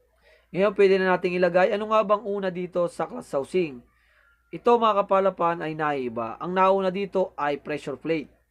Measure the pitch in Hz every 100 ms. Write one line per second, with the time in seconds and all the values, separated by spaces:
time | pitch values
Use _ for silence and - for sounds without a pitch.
0 | _ _ _ _ _ 170 208 202 196 190
1 | 185 180 185 180 180 175 196 208 214 220
2 | 202 208 208 202 190 180 180 180 170 -
3 | 165 247 - 143 131 185 160 123 - _
4 | _ _ _ _ _ 165 240 240 226 202
5 | 196 196 190 185 175 170 160 156 151 143
6 | 123 117 113 - 170 185 190 196 190 185
7 | 196 190 185 - 147 143 - 147 151 131
8 | 151 165 123 _ _